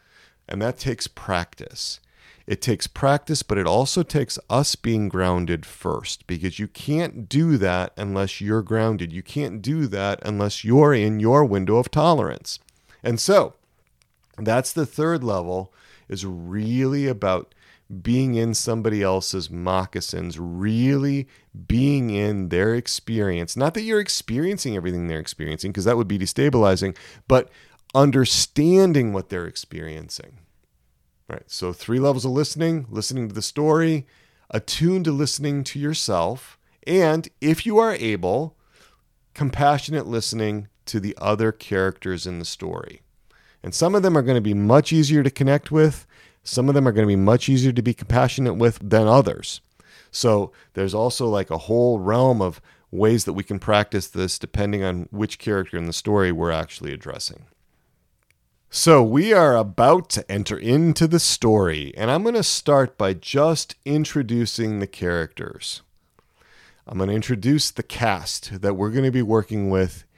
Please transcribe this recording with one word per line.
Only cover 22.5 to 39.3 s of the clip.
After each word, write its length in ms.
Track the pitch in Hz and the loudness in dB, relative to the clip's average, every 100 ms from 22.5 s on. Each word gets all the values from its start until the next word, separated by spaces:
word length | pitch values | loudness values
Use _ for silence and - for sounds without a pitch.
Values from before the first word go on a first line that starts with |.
| 87 104 | 0 2
experience. 840 | 117 - - - 113 101 87 85 - | 0 -4 -8 -4 -2 0 -2 -4 -2
Not 200 | 143 220 | -2 -2
that 80 | |
you're 160 | 220 214 | -2 -2
experiencing 760 | 196 - - 117 170 202 135 104 | -2 -4 -4 -4 -2 -2 -4 -4
everything 300 | 87 87 85 | -4 -4 -4
they're 140 | 80 | -6
experiencing, 520 | 73 - 76 78 95 | -8 -10 -8 -6 -6
'cause 140 | 101 95 | -4 0
that 120 | 117 | 0
would 100 | 107 | 0
be 100 | 101 | -2
destabilizing, 800 | 95 - 143 131 104 95 98 87 - - - | -4 0 2 4 4 4 0 -6 -14 -10 2
but 240 | 127 - _ _ _ _ | 2 2 _ _ _ _
understanding 1200 | 135 143 135 123 - - - 156 185 190 147 117 | 4 4 4 2 0 -2 0 4 6 6 4 0
what 160 | 98 92 | -2 -6
they're 160 | 92 85 | -8 -8
experiencing. 960 | - - 82 80 78 80 - - 120 82 _ _ _ _ _ _ _ - | -12 -14 -12 -12 -12 -14 -16 -16 -20 _ _ _ _ _ _ _ _ -18
Right. 160 | 78 - | -16 -14
So 280 | - 90 | -10 -8
three 260 | 90 - 123 | -8 -4 0
levels 260 | 139 131 127 | 2 0 -2
of 60 | |
listening: 560 | 127 147 151 165 165 123 | -2 -2 -2 -2 -2 -6
listening 380 | 107 107 131 113 | -8 -6 -6 -6
to 80 | 104 | -8
the 80 | |
story, 640 | - - 151 156 165 156 131 _ _ _ - | -8 -2 2 2 2 -2 -6 _ _ _ -8
attuned 560 | 113 - - 165 185 165 | -8 -6 0 2 2 0
to 60 | |
listening 520 | 139 147 - 147 143 131 | 0 -2 -2 -4 -4 -6
to 120 | 143 | -6
yourself, 800 | 147 160 - 92 85 127 - _ _ _ - | -6 -4 -2 0 -2 -4 -12 _ _ _ -2
and, 420 | 180 165 160 160 - | 2 4 2 -2 -4
if 280 | 147 160 233 | 0 0 2
you 100 | 214 | 4
are 160 | 226 | 4
able, 640 | 208 113 101 90 110 160 - _ _ _ _ _ _ _ | 2 -2 -2 0 -2 -2 -10 _ _ _ _ _ _ _